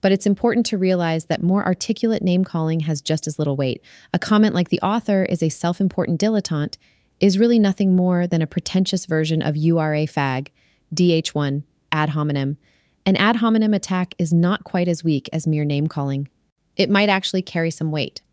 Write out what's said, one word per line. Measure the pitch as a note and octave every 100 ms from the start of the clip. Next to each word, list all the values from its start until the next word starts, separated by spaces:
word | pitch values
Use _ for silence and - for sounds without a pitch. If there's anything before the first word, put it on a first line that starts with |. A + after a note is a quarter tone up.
But | G3
it's | G3 -
important | G3 A#3 A#3+ A3+
to | G#3
realize | F#3 F#3 E3+ D#3+ -
that | -
more | E3+ F#3+
articulate | - F#3 - A3 A3+ A3
name-calling | F3+ F3+ F#3 E3+ D#3+ D#3+
has | D#3 D3+
just | - D#3+ -
as | D3+
little | D3
weight. | C#3 C3+ - _ - -
A | -
comment | - G#3+ G#3+
like, | - F3
"The | -
author | F#3 A3 - G3 F#3
is | E3+
a | D#3+
self-important | - E3+ F3 G3 - F3 D#3+
dilettante," | G#3 A3 - D#3 D3 - _ _ _ _
is | G3 F#3+
really | A#3 A#3+
nothing | G3+ F#3+ G3
more | F#3 F3+ F3+ F3
than | E3+
a | D#3+
pretentious | - - F#3 F#3+ F#3 -
version | D#3+ D#3 D#3+
of | - D3+
"You | D#3+ E3
are | D#3
a | D3+ D3+
fag," | - C#3 C3 C#3 _ _ _ _
D | D3+ F3
H | E3 D#3+
one, | - C#3+ C#3 D3+ _ _
ad | D#3 D3+
hominem. | D3+ D3+ C#3+ C3+ D3 _ _ _ _ -
An |
ad | F#3+ G3+ A#3
hominem | A3+ A3 G#3+
attack | G3+ - F#3 F3+ -
is | E3+
not | E3 F3 G#3
quite | - F#3 F3
as | E3
weak | E3 D3 -
as | D#3+ D#3+
mere | D#3
name-calling. | D3 C#3+ D#3 - C#3 C#3 C#3+ _ _ _ _ -
It | G3
might | G3+ G#3
actually | G3 - F#3+
carry | F#3 F3 E3
some | D#3+ D#3+
weight. | D3+ C3+ - _